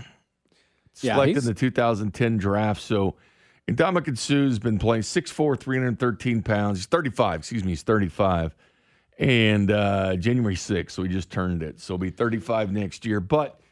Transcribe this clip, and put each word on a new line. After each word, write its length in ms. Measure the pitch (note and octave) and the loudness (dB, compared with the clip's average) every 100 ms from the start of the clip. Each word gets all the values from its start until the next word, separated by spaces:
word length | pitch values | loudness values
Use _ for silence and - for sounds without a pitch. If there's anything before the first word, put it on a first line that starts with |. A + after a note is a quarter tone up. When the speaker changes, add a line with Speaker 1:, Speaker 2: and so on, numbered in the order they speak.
| - _ _ _ _ _ _ _ _ - | -8 _ _ _ _ _ _ _ _ -6
Speaker 1:
Yeah, 120 | B2 A2 | 0 4
Speaker 2:
Selected 200 | C3+ C#3+ | 4 2
Speaker 1:
he's 120 | A#2+ | 0
Speaker 2:
in 60 | |
the 60 | G#2 | 0
two 120 | C3 | 0
thousand 420 | A#2 A#2 G#2+ G#2+ | 2 0 0 -2
ten 240 | - A#2 A2+ | -2 0 2
draft. 440 | G2 G2+ G#2+ G#2 | 0 0 0 -2
So 340 | - G#2+ G2 - _ _ _ _ - | -2 0 0 -4 _ _ _ _ -4
Ndamukong 480 | A#2 E3 F3+ D3+ A#2+ | 0 2 2 -2 -6
Suh's 420 | - C#3+ C#3 A2 | 0 2 2 0
been 180 | A#2 G#2 | 0 0
playing 260 | G#2+ A2+ | 2 0
six 280 | G2+ F3+ - | 0 -4 -4
four, 240 | - D3+ B2+ | -2 0 0
three 220 | - C3 | -2 -2
hundred 220 | B2+ G#2 | -2 0
thirteen 440 | B2 G2+ B2+ A2+ | -2 -2 -2 -2
pounds. 360 | G2 G#2 G#2 F#2+ | 0 0 0 -2
He's 60 | F#2 | 0
thirty-five, 520 | E3+ C#3 - G#2+ D#2+ | 0 0 0 0 0
excuse 240 | - A#2 | -6 -4
me, 60 | F#2 | -4
he's 100 | E2+ | -4
thirty-five. 680 | - A2 F#2 - G2 F2 D#2+ - _ _ _ _ _ - | 0 2 2 0 2 2 -2 -6 _ _ _ _ _ -2
And, 520 | D3 A#2+ G#2+ G#2 G2 | 2 4 4 4 4
uh, 460 | G#2 G2+ G2 F#2+ F#2 | 4 2 2 0 0
January 400 | G2+ B2 A2 F2+ | 0 0 0 -2
sixth, 400 | - F#2+ D#2+ - | -2 -4 -4 -6
so 80 | |
he 60 | F#2 | -4
just 200 | F#2 - | -4 -4
turned 320 | G2+ F2+ F2 | -4 -2 -2
it. 180 | D#2 - | -6 -10
So 120 | - | -8
he'll 40 | F2+ | -4
be 120 | F#2 | -4
thirty-five 640 | - A#2 A2+ G#2 A2+ G2+ | -2 -2 -2 -2 -2 -2
next 340 | G#2 G2 - A#2 | -2 -4 -6 -4
year. 140 | G#2 | -2
But 400 | F#2 D3+ C#3+ - _ | 0 0 -2 -8 _